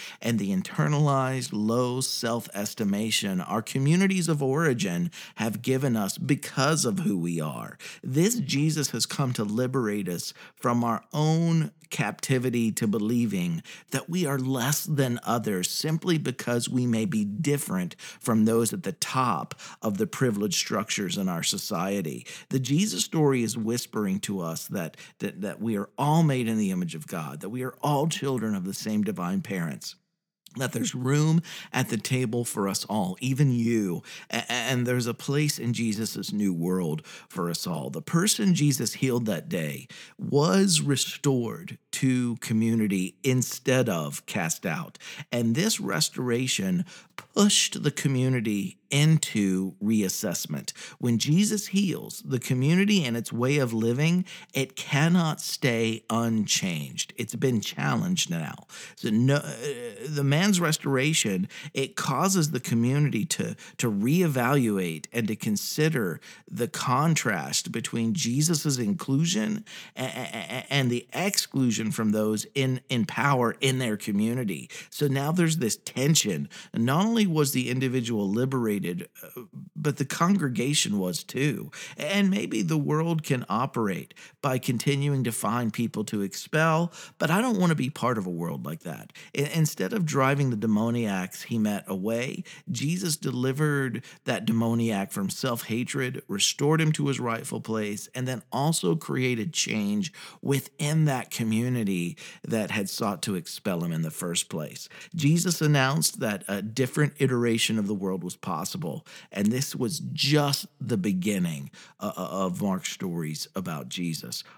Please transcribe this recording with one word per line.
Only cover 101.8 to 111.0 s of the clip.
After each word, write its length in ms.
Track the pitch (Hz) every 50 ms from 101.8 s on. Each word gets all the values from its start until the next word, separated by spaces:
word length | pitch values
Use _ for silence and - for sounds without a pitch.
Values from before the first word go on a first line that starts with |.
| 107 98 95 87 85 85 78 - - - - - -
that 260 | - 113 110 101 -
had 200 | - 110 98 95
sought 320 | - - 117 101 98 80
to 140 | - 104 95
expel 460 | 87 78 - - - - 101 90 85
him 120 | 85 85 80
in 80 | 82
the 100 | 80 78
first 380 | - - - 87 87 - - -
place. 400 | 95 80 73 - - - - - - - - - -
Jesus 460 | 165 143 143 165 170 175 185 160 -
announced 580 | 160 151 147 139 131 131 147 160 156 - - -
that 240 | 127 107 101 90 - -
a 120 | 101 98
different 520 | 101 113 110 131 127 123 - 151 147 143 - -
iteration 600 | 135 127 127 120 120 117 113 113 - - 110 110
of 80 | 101
the 60 | 98 107
world 280 | 92 98 95 92 87
was 140 | 85 90 -
possible, 720 | - - 98 85 78 90 - - - - 85 - - - - - - - -
and 220 | - 98 101 107 123
this 200 | 131 139 - -
was 260 | - 127 104 82 - - 123
just 540 | - - - 139 151 151 143 143 139 - - - _ -
the 160 | 131 113 120
beginning, 720 | 98